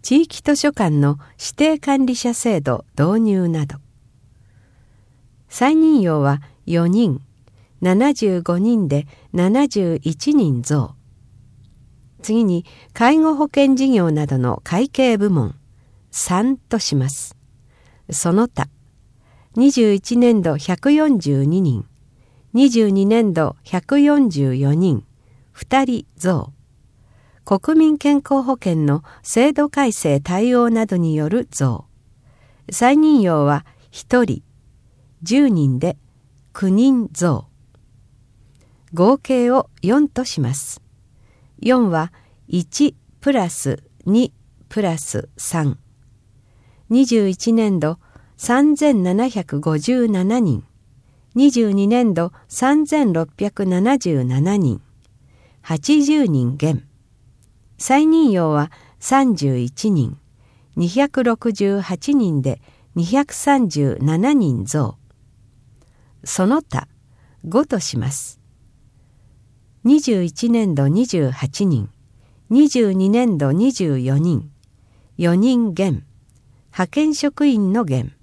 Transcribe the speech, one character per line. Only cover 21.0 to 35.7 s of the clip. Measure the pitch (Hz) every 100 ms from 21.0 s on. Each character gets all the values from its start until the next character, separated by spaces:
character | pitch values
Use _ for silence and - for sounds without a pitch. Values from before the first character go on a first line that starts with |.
| 311 240
十 | 147 139
二 | 139 175
人、 | 180 117 - _ _ _ _ _ _
二 | 233 277
十 | 233 214
二 | 196 196
年 | 226 214
度 | 165 156 -
百 | - 180 - 285
四 | 285 294 254
十 | 151 139 127
四 | 139 151
人、 | 185 120 - _ _ _ _
二 | - - 262 269
人 | 233 - _
増。 | 180 165 - - _ _ _ _ _ _ _ _ -
国 | 190 - 311
民 | 311 294
健 | 285 285
康 | - 269
保 | 254
険 | 254 190 160
の | 147 143 - -
制 | - - 269
度 | 302 294
改 | 285 262
正 | 202 160 143
対 | 143 180 233
応 | 247 240
な | 226 220
ど | 180
に | 165 151
よ | 151
る | 220 -
増。 | - 135 110 - _ _ _ _ _ _ _ -
再 | 185 240 285
任 | 311 285
用 | 190 156 143
は | 147 - _ _
一 | - - 247
人、 | 233 117 _ _ _ _ _ _ _ _
十 | 165 247 285
人 | 185 143